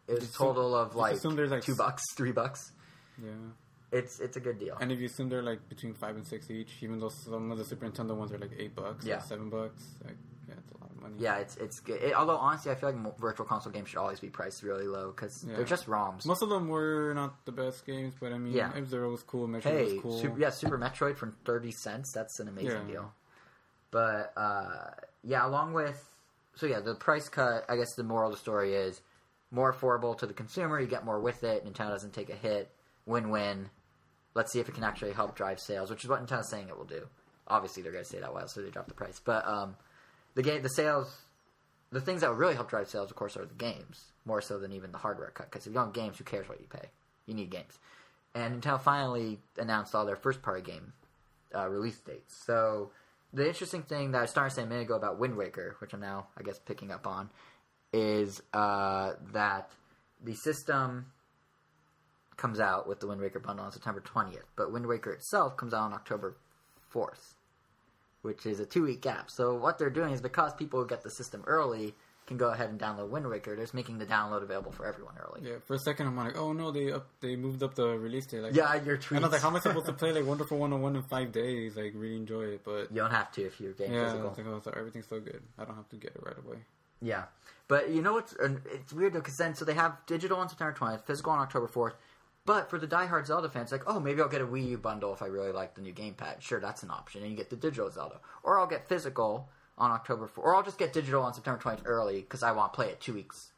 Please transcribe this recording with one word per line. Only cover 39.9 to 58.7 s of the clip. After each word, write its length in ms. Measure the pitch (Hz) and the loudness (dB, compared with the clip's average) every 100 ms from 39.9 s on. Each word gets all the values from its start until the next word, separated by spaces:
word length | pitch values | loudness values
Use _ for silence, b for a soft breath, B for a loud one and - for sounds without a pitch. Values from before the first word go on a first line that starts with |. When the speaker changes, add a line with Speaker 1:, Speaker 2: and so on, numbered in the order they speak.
| b b b b | b b b b
Speaker 1:
the 80 | - | 0
game, 200 | 135 151 | 2 2
the 60 | 131 | 2
sales, 540 | 143 151 147 127 - - _ _ _ _ _ _ | 2 4 4 0 -8 -20 _ _ _ _ _ _
the 100 | 131 | -4
things 180 | 135 180 | 0 2
that 100 | 151 | 4
will 40 | 117 | 6
really 200 | 175 131 | 4 4
help 120 | 117 | 0
drive 220 | 110 101 | -2 -2
sales, 200 | 107 98 | -4 -4
of 40 | - | -4
course, 220 | 104 98 | -6 -6
are 80 | - | -10
the 80 | |
games, 580 | 117 117 98 - - - _ 113 | -6 -4 -6 -10 -20 -20 _ -4
more 160 | 107 | -2
so 180 | - 101 | -2 -4
than 140 | 98 | -6
even 180 | 98 95 | -8 -10
the 60 | 90 | -4
hardware 320 | 104 98 - | -4 -4 -8
cut. 200 | - - | -10 -12
'Cause 120 | - | -10
if 60 | 107 | -2
you 60 | 120 | 0
don't 100 | 113 | 2
have 80 | |
games, 240 | 117 110 - | 0 -6 -6
who 80 | - | -6
cares 240 | 101 92 | -6 -6
what 100 | - | -12
you 80 | - | -14
pay? 220 | - - _ _ _ - | -14 -14 _ _ _ -10
You 60 | |
need 160 | 110 90 | -8 -6
games. 300 | 90 - - B B B B _ | -8 -12 -18 B B B B _
And 280 | 117 117 120 | -4 -4 -2
Nintendo 200 | 139 135 | 0 2
finally 580 | 143 143 131 120 113 104 - - | 4 4 2 0 -2 -4 -8 -4
announced 380 | 113 107 101 107 | 0 0 2 0
all 100 | 104 | 2
their 120 | - | 2
first-party 460 | 135 131 - 92 | 0 0 0 -4
game, 280 | 90 82 87 - _ _ _ _ - | -4 -10 -14 -20 _ _ _ _ -8
uh, 160 | 98 95 | -4 -2
release 320 | 101 113 110 | 0 -2 -4
dates. 340 | - 78 - - | -12 -16 -16 -8
So 480 | - 117 110 107 98 b b b b | 0 4 4 2 -4 b b b b
the 160 | 135 151 | 0 2
interesting 360 | 170 180 175 | 0 -4 -6
thing 280 | 143 147 139 | -4 -2 2
that 100 | 127 | 2
I 40 | 120 | 2
started 280 | 147 135 | 4 2
saying 140 | 135 113 | 2 -2
a 20 | |
minute 140 | 120 | -2
ago 120 | 117 110 | 0 2
about 220 | 104 90 | 2 2
Wind 200 | 127 107 | 0 0
Waker, 400 | 92 98 87 - | -4 -4 -8 -8
which 140 | 104 | -10
I'm 80 | 101 | -8
now, 260 | 101 98 98 - | -6 -6 -8 -10
I 80 | |
guess, 160 | 98 98 | -10 -8
picking 320 | - 101 98 | -8 -8 -8
up 160 | 87 98 | -8 -6
on, 220 | 95 104 - B B B _ _ | -4 -6 -10 B B B _ _
is, 480 | 110 110 107 101 98 - | 2 4 4 2 -2 -4
uh, 600 | 104 104 | 2 2